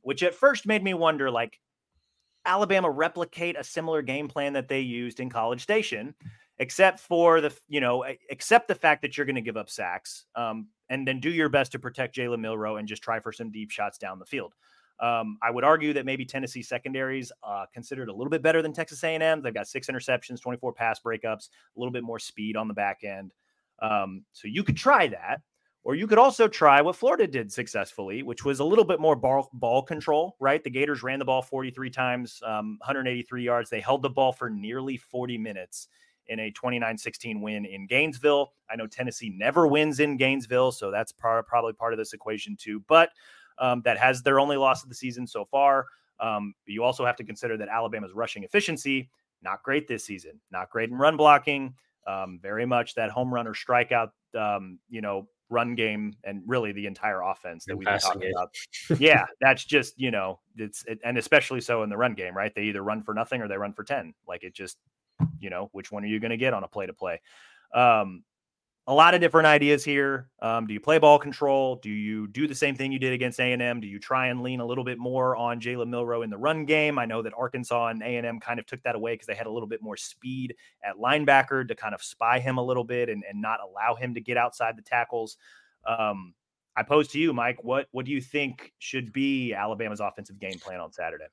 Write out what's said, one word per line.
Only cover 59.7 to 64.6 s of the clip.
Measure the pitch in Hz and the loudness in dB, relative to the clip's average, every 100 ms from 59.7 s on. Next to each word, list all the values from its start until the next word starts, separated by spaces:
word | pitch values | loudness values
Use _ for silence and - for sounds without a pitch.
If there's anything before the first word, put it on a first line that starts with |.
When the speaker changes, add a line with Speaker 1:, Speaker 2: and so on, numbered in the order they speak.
| 147 127 - | 2 2 -4
Speaker 1:
you | 131 | -2
know, | 107 95 92 _ 113 | -2 -4 -6 _ -12
it's, | 107 - - | -10 -10 -10
it, | 110 120 | -8 -4
and | 123 | -4
especially | - 147 - 131 | 4 4 4 -4
so | - 117 | -2 -2
in | 107 | 0
the | 104 | 0
run | 123 101 | 0 0
game, | 90 92 | -6 -4
right? | 107 | -4
They | 104 | -2
either | 107 101 | -4 -2
run | 98 107 | -2 -4
for | 107 | -4
nothing | 107 117 127 | -4 -2 -4
or | 107 | -4
they | 98 | -4
run | 101 | -6
for | 104 | -8
ten. | 104 139 82 - - | -6 -6 -6 -16 -12
Like, | 90 | -12
it | 92 | -12
just, | - | -14